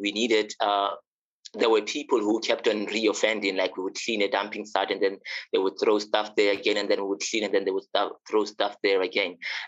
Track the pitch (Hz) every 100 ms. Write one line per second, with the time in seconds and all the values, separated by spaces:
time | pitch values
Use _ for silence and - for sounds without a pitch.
0 | 101 101 120 110 107 - 104 101 101 -
1 | _ _ _ _ - 107 117 110 107 147
2 | 143 127 104 113 - 113 117 104 101 107
3 | 107 - 110 110 98 95 92 - 95 -
4 | - 107 101 98 104 104 - 95 98 98
5 | 98 98 - - - 98 95 - 113 107
6 | 104 107 107 - 101 98 107 104 101 98
7 | 98 98 - 113 101 98 98 95 - 98
8 | 95 - - 110 104 - 101 - 101 95
9 | 92 98 92 87 - -